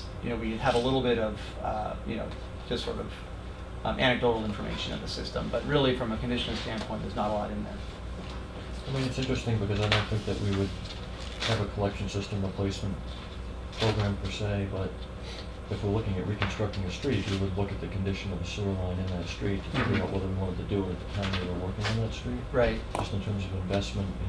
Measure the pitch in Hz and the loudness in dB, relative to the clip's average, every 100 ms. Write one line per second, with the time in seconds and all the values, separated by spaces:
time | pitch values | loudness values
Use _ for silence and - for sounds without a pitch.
0 | - - 123 113 113 110 127 120 127 131 | -6 -6 -4 -2 -2 2 4 4 4 4
1 | 120 113 110 101 - - 104 107 107 - | 4 4 2 -2 -6 -4 -2 -2 -2 -4
2 | - - - - - - - 120 - - | -4 -4 -4 -6 -8 -8 -4 -2 -2 -4
3 | - - - - - - - - - 104 | -4 -6 -8 -8 -8 -8 -8 -4 -2 4
4 | 131 117 123 113 107 101 107 - - 104 | 4 6 6 4 2 -2 -2 -2 -2 -4
5 | - - - - 110 117 127 147 131 127 | -4 -4 -2 -2 0 0 2 4 4 4
6 | 117 110 123 123 - 110 123 110 104 110 | 0 0 0 0 0 -2 -2 -4 -4 -4
7 | 107 120 104 107 104 104 104 - - - | -4 0 0 0 0 -2 -4 -6 -6 -8
8 | - - - - - - - - - 135 | -8 -6 -6 -6 -8 -8 -8 -6 -2 0
9 | 131 - 131 123 120 107 98 101 104 107 | 0 0 0 0 2 2 4 2 4 4
10 | - 107 104 95 101 98 95 - - - | 4 0 0 0 2 2 2 0 -6 -6
11 | - - - - - 110 98 - 101 - | -8 -6 -6 -2 0 2 0 2 0 2
12 | 98 101 101 101 95 98 98 - 98 87 | -2 -2 -2 0 0 2 0 0 -2 -2
13 | - - - - - - - - 110 104 | -4 -6 -8 -8 -6 -6 -6 0 2 4
14 | 101 98 98 - 104 101 98 92 92 - | 2 2 -2 -2 0 2 0 0 -2 -4
15 | - - - - - - - 107 101 104 | -8 -8 -8 -8 -8 -8 -4 0 2 2
16 | 101 95 98 101 98 - 104 101 92 - | 2 0 0 2 0 2 0 0 -2 -2
17 | 143 107 95 98 95 92 98 - 82 98 | 2 2 2 2 2 0 0 -2 -2 0
18 | 95 95 98 90 87 - 98 92 90 92 | 0 0 -2 -4 -2 0 0 2 0 0
19 | 92 90 85 - 113 98 - 127 120 110 | 0 -2 -2 -2 0 0 0 0 4 2
20 | 104 98 95 92 92 87 85 101 92 87 | 2 0 0 0 0 -2 0 0 2 -2
21 | - 104 98 95 90 87 92 98 104 113 | -2 -2 0 0 0 -2 -2 0 2 2
22 | 110 - 123 120 - 127 113 110 - - | 2 -2 -2 -4 2 4 6 4 -2 -2
23 | 101 101 107 98 92 92 90 98 98 98 | 0 0 0 0 0 -2 2 2 2 0
24 | 95 - | -2 0